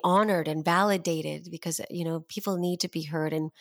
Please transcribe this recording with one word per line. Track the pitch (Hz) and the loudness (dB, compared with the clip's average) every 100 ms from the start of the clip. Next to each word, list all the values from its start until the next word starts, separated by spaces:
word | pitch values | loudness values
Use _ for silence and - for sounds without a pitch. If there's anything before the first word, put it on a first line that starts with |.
honored | 175 185 214 185 160 | 4 4 4 2 0
and | 156 156 | -2 2
validated, | 170 202 196 170 160 156 151 170 | 4 4 2 0 -2 -2 -6 -8
because, | 165 170 160 - | -10 -6 -6 -6
you | 175 | -4
know, | 165 165 | -2 -4
people | 160 - 202 185 | -6 -8 -4 0
need | 175 180 | 0 0
to | 180 | -2
be | 170 | -4
heard, | 151 156 156 | -4 -2 0
and, | 156 156 - | -2 -4 -8